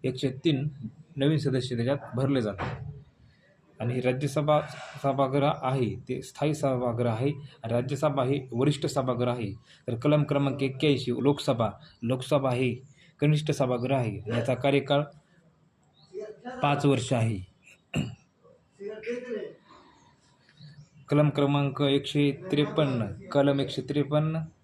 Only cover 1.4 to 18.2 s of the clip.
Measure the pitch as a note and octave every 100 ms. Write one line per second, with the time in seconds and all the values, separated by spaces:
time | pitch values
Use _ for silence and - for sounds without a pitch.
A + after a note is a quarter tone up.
1.4 | D3 B2+ A#2+ A#2 A#2 C#3 - A#2 C3+ C#3
2.4 | G#2+ F#2+ - - - - - _ - _
3.4 | _ _ _ _ A2+ B2 B2 B2+ C#3+ -
4.4 | D3 D3+ D#3+ - - - C#3 C3+ C3+ C#3
5.4 | C#3+ D3 C3 C3+ A#2 - - B2+ - -
6.4 | D3+ D3+ C#3 B2+ B2 A#2 A#2+ A2 C3+ -
7.4 | - - A2+ A#2+ B2 C3+ D3+ C#3 B2+ C#3
8.4 | - A#2 C3+ D3 D#3 C#3+ B2+ A#2 A#2+ B2
9.4 | G#2 G2 _ - - A#2 D3 D3+ D3 C#3+
10.4 | C#3 B2+ C3+ C3 D#3 C3 A#2 A#2+ B2 C#3+
11.4 | - A#2+ A2 F#2+ - _ A#2 B2+ B2+ D3
12.4 | C3+ B2 C3 A#2+ - _ _ _ D3 D3+
13.4 | D3+ D3 C3 B2 B2 C#3 A#2 G2 G#2 A#2
14.4 | A2+ B2+ C#3 C#3 C3+ C#3+ D3 - _ _
15.4 | _ _ _ _ _ _ _ F#4 - -
16.4 | B3 - D3 C#3+ D3 C3 - B2 A2+ G2+
17.4 | F#2 _ - _ _ - B2 A#2